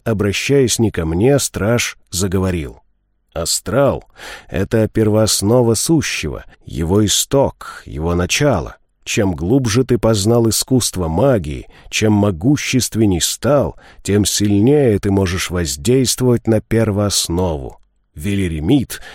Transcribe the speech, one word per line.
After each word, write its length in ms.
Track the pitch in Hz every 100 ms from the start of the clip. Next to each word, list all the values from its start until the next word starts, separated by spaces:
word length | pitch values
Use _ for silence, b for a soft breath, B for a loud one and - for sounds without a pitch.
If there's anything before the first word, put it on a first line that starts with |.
обращаясь 760 | - 107 101 - - 139 123 -
не 120 | 110
ко 140 | -
мне, 340 | 80 82 120 143
страж 580 | - 85 98 120 - - _
заговорил. 680 | 85 95 95 95 90 67 - _ _ _ _ _
«Астрал — 720 | 78 82 - - 135 139 71 - B B B B
это 400 | 78 98 113 110
первооснова 840 | - 107 107 110 - 98 127 117
сущего, 680 | 110 - 160 - - 78 57 - b
его 400 | - 60 82 101
исток, 800 | 104 - - 139 117 - - -
его 300 | - 71 82
начало. 600 | 87 90 - 147 98 60 - _ _
Чем 300 | - - 98
глубже 500 | 78 87 139 123 107
ты 140 | 131 117
познал 500 | 110 110 101 120 113
искусство 580 | 104 - 131 - 92 82
магии, 600 | 80 139 117 76 65 - b b
чем 220 | - 107
могущественней 1080 | 107 104 82 110 147 - 127 - 107 107 85
стал, 560 | - - - 143 85 - B B
тем 220 | - 101
сильнее 720 | - - 104 101 117 147 131 98
ты 140 | 101
можешь 380 | 98 95 90 -
воздействовать 1000 | 87 80 73 76 131 123 - 127 120 -
на 120 | 110
первооснову. 1200 | - 113 110 98 104 - - 85 92 76 64 - _ _ _ -
Велеремит 840 | 190 101 92 80 76 143 104 - B